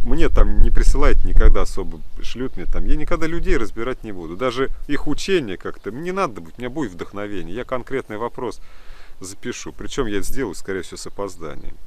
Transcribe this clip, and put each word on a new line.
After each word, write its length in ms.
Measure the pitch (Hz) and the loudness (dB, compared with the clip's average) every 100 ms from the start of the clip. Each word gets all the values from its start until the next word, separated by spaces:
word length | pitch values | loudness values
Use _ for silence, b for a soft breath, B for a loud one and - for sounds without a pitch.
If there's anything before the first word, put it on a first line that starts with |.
мне 260 | 117 131 143 | 2 4 4
там 320 | 135 107 104 | 4 4 6
не 80 | - | 8
присылают 560 | - - 131 143 - - | 8 8 8 8 6 8
никогда 380 | - 110 101 | 8 8 8
особо, 360 | 92 - 87 82 - - | 4 -2 -6 -8 -10 -4
шлют 340 | - 117 131 - | -4 -4 -6 -4
мне 100 | - | -2
там, 200 | - 123 | 2 4
я 100 | 147 | 4
никогда 320 | 147 170 160 | 2 0 0
людей 300 | 165 - 160 | 0 2 2
разбирать 460 | 107 - 120 123 | 0 -2 -6 -8
не 80 | 113 | -10
буду. 240 | 95 80 90 | -10 -10 -6
Даже 320 | 131 117 135 B - | -6 -4 -6 B -4
их 200 | 143 - | -2 0
учение 500 | 139 - 190 117 90 | -2 -2 -4 -4 -10
как-то, 340 | 98 - 98 | -12 -12 -12
мне 220 | 117 175 | -12 -10
надо 260 | 190 180 98 | -8 -8 -10
будет, 140 | 82 - | -18 -14
у 40 | |
меня 80 | 123 | -12
будет 240 | 139 123 | -10 -10
вдохновение, 640 | 87 - 98 104 98 82 101 | -10 -14 -12 -10 -8 -8 -10
я 100 | 120 | -8
конкретный 520 | 131 117 131 - 104 | -10 -8 -12 -10 -12
вопрос 440 | 120 - 123 - B B B B B B | -10 -10 -12 -12 B B B B B B
запишу. 540 | 92 98 123 - 85 | -16 -14 -14 -12 -14
Причём 340 | - 101 - 117 | -12 -10 -8 -4
я 100 | 101 | -2
это 100 | 90 | 0
сделаю, 280 | - 123 - | -2 -2 -8
скорее 260 | - 95 | -8 -8
всего, 160 | 82 90 | -10 -14
с 100 | 92 | -14
опозданием. 680 | - 101 - 80 71 78 - | -10 -12 -10 -12 -8 -8 -10